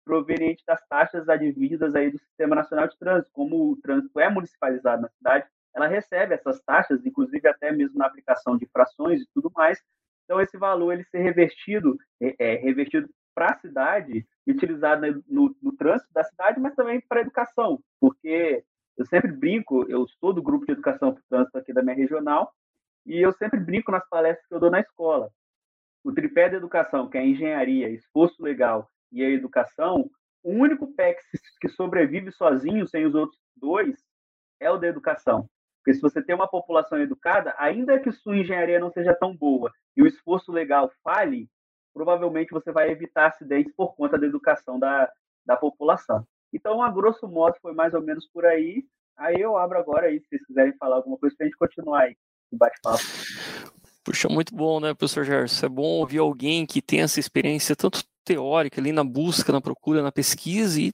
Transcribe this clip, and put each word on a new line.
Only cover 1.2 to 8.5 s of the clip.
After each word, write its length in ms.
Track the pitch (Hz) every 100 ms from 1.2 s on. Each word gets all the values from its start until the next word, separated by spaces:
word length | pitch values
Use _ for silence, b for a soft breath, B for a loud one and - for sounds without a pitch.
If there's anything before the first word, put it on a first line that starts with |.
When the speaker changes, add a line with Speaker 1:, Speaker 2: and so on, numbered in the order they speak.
| 156
Speaker 1:
advindas 680 | 156 151 139 135 160 156
aí 160 | 147 143
do 80 | 143
Sistema 380 | _ - 151 151
Nacional 320 | 151 156 156
de 100 | -
Trânsito. 320 | 175 180 -
Como 380 | - 147 165 151
o 60 | 139
trânsito 420 | - 135 139 147
é 100 | 175
municipalizado 760 | 196 170 - 135 127 127 117
na 60 | 117
cidade, 380 | _ 127 135 - _ _
ela 140 | 127 151
recebe 480 | 196 - 180 196
essas 260 | 165 139 135
taxas, 440 | - 151 180 131 127
inclusive 400 | 135 127 147 151
até 220 | 147 147
mesmo 260 | 151 139 139
na 100 | 135
aplicação 520 | - - 127 127